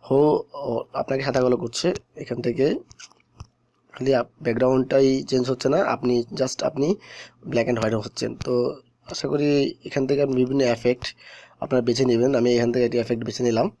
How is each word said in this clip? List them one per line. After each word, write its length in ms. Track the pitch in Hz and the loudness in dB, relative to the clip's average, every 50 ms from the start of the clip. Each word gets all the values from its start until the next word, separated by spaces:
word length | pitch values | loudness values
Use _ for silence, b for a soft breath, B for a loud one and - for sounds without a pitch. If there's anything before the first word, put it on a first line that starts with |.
হো-, 420 | _ - 139 135 147 151 151 - - _ _ | _ 0 2 4 4 4 2 0 -2 _ _
ও, 320 | - 143 135 117 117 - _ - | -12 -8 -6 -6 -6 -6 _ -8
আপনাকে 300 | - - - 135 135 139 | -8 -4 -2 -4 -4 -2
সাদা 180 | 139 127 135 | -2 0 2
কালো 160 | 127 127 123 | 2 2 0
করছে। 380 | 120 120 113 - - - 165 185 - _ _ _ | 0 -2 -6 -8 -4 -4 -4 -4 -4 _ _ _
এখান 260 | - - - 123 - 120 | -16 -10 -10 -8 -4 -4
থেকে 320 | 123 117 123 131 151 202 349 359 _ - _ - - - _ _ _ _ _ - _ _ _ _ _ _ _ _ _ - | -4 0 0 0 0 0 -2 -6 _ -20 _ -20 -20 -20 _ _ _ _ _ -20 _ _ _ _ _ _ _ _ _ -10
খালি 220 | - 131 131 135 | -6 0 2 2
আপ-, 280 | 123 123 - _ _ - | 2 0 -2 _ _ -4
ব্যাকগ্রাউন্ডটাই 800 | 117 117 117 131 127 131 131 131 131 - 135 135 135 135 135 - | -4 0 2 2 4 4 2 2 2 4 4 4 4 4 2 -2
চেঞ্জ 280 | - 135 131 127 123 | -2 0 0 0 0
হচ্ছে 180 | 135 127 - 131 | -4 -2 0 0
না, 160 | 143 170 196 | 2 2 2
আপনি 400 | - - - - 123 123 120 117 - - | 0 -2 -2 0 0 0 0 0 -4 -4
just 320 | 151 131 131 - - - | -4 -4 -4 -2 -4 -4
আপনি 280 | - - 131 139 156 202 B B B B B B B B B - | -4 -2 0 0 0 0 B B B B B B B B B -12
black 220 | - - 120 117 - | -4 -2 -2 0 0
and 120 | 123 113 | 0 0
white 180 | 110 110 110 110 | 0 0 -2 -2
হচ্ছেন। 380 | 104 117 _ - 120 117 113 | -4 -6 _ -8 -8 -8 -6
তো 400 | - - - 123 123 123 127 - - _ _ _ _ _ - | -8 -6 -2 0 0 0 -2 -4 -8 _ _ _ _ _ -14
আশা 180 | 180 - - 139 | -12 -8 -6 -4
করি 460 | 143 147 147 147 143 143 139 135 - _ _ | -2 0 2 2 2 2 2 0 -4 _ _
এখান 220 | - - 143 135 | -6 -4 -2 0
থেকে 160 | 131 143 139 143 | 0 0 0 0
আপনি 120 | 135 131 | 0 2
বিভিন্ন 300 | 127 127 123 135 139 135 | 0 0 2 2 2 2
এফেক্ট 520 | 123 117 117 - 120 123 123 - - - B B B B B B B B B | 2 0 2 2 0 0 0 -4 -12 -12 B B B B B B B B B
আপনারা 220 | - - - 127 120 | -6 0 0 0 2
বেছে 220 | 120 120 - 135 | 2 2 2 2
নেবেন। 300 | 127 120 113 120 135 139 | 2 4 4 2 2 2
আমি 220 | 123 117 123 120 | 2 2 4 4
এখান 160 | 120 120 117 120 | 4 2 2 2
থেকে 120 | 127 123 | 2 0
একটি 140 | 117 120 120 | 0 0 -2
এফেক্ট 260 | 113 - 123 113 113 | 0 0 -2 -4 -4
বেছে 180 | 110 117 - 123 | -8 -6 -2 0
নিলাম। 280 | 120 113 110 143 208 - _ | 0 2 2 0 0 -2 _